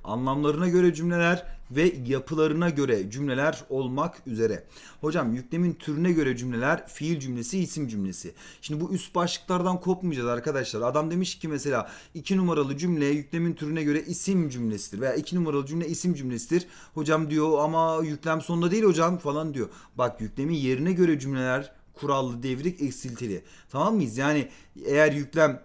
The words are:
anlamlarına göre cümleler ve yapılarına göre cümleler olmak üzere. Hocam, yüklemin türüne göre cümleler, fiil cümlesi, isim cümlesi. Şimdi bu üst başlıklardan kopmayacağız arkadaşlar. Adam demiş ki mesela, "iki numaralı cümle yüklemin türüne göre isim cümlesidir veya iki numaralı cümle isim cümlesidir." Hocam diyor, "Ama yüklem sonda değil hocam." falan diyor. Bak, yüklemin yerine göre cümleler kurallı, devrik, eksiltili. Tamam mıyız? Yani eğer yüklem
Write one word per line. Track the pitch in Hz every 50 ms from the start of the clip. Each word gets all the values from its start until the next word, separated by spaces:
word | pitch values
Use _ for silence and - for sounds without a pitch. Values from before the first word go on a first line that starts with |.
| -
anlamlarına | 87 107 120 131 131 135 147 147 147 147 156 180 180
göre | 175 180 180 175 156
cümleler | 151 165 175 175 170 170 170 180 175 - - - - - -
ve | 123 143 165 180 - 135 120
yapılarına | 120 135 131 123 - 160 156 156 156 151 165 175 170
göre | 151 143 139 127 113 101 95 101
cümleler | 113 135 147 143 123 131 143 160 - - - -
olmak | 135 135 131 123 127 139 156 170 - - -
üzere. | 131 113 110 113 110 101 - - - - - - - - -
Hocam, | - 156 156 170 139 113 113
yüklemin | 127 127 - 170 170 180 175 165
türüne | - - 156 147 151 170 180
göre | 175 160 147 131 123
cümleler, | 120 123 127 120 113 123 143 165 170 -
fiil | - - - 147 160 170 147
cümlesi, | 135 131 123 120 113 - - 190
isim | 175 - - 160 143
cümlesi. | 120 110 101 95 95 90 - - 82 - - - - - -
Şimdi | - - 151 151
bu | 170 185 196
üst | 175 - - -
başlıklardan | 175 175 175 - - - - 185 180 175 185 180 180
kopmayacağız | - 180 185 180 185 175 151 127 120 120
arkadaşlar. | 120 120 - 156 139 135 120 - - 107
Adam | 117 123 127 151 156 160
demiş | 170 180 185 180 - -
ki | -
mesela, | 160 151 135 120 147 131 113 98 - - - - - _
"iki | 165 135 - 196
numaralı | 190 185 175 160 151 139 135 139
cümle | 139 170 180 170 151 143
yüklemin | 143 147 151 143 - - 165 170 170 165
türüne | - 156 147 160 165 151
göre | 147 147 160
isim | - 175 170 - - 190 196 185 165 143
cümlesidir | 127 123 117 110 107 98 - - 101 98
veya | 131 131 120
iki | 147 - - 175
numaralı | 180 170 156 143 143 135
cümle | 135 156 170 170
isim | 151 165 - - 180 170
cümlesidir." | 139 135 127 123 113 - - 160 180 175 - - - - - -
Hocam | 156 151 151 156 156 160 147
diyor, | 156 151 151 160 156 143
"Ama | 151 156 160 160 165 165 160 160 160
yüklem | 156 147 - - 165 160 160
sonda | - - 175 170 170 175
değil | 185 226 220
hocam." | 202 165 160 165 175 180
falan | 175 - 147 139 151 156 156 139
diyor. | 127 107 - - - - - _
Bak, | - 127 120 - -
yüklemin | 110 104 - 135 135 160 170
yerine | 151 135 127 131 127 151 180 190
göre | 170 185 165 156 139
cümleler | 131 139 139 131 127 127 127 135 143 - - - - - _
kurallı, | - 143 143 139 135 131 127 120 120 123
devrik, | 135 127 127 147 185 180 -
eksiltili. | 147 135 117 - - 127 120 117 123 107 95 87 - - - - - -
Tamam | - 135 160 208 226
mıyız? | 208 147 117 107
Yani | 123 135 147 151 147 127 269 - - - - - - -
eğer | - 143 147 156 151
yüklem | 139 147 139 131 - 160 156 147 131 131